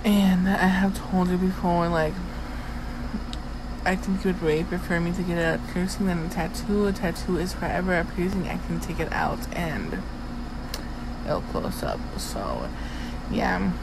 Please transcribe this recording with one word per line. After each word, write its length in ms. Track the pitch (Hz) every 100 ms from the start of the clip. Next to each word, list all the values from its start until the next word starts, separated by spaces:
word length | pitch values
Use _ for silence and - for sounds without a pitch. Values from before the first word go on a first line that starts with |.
And 460 | 220 202 196 185 185
I 180 | 196 185
have 300 | 190 196 - -
told 160 | 190 180
her 100 | 180
before, 500 | 185 185 180 175 170
like, 260 | 165 156 - - - - - - - - - - - - - - - - - -
I 100 | 185
think 300 | - 190 196
you 80 |
would 80 | 180
way 220 | 160 156
prefer 360 | 175 170 - 170
me 140 | 170
to 80 | 180
get 160 | 175 170
a 220 | 165 160 -
piercing 360 | 180 185 - 190
than 180 | 175 165
a 40 |
tattoo. 580 | 185 165 - - 202 202
A 40 |
tattoo 460 | 190 180 175 - 175
is 160 | 180
forever. 440 | - 170 175 180 180
A 60 |
piercing, 460 | 170 - 180 196 170
I 80 | 185 -
can 140 | 170
take 180 | - 165
it 140 | 160
out 260 | - 160 147 -
and 480 | - 170 143 78 185 - - - - - - - - - - - - -
it'll 160 | 151
close 420 | - - - -
up. 160 | - 50 - -
So, 500 | - - 98 60 64 - - - - - -
yeah. 400 | 107 - 92 135 67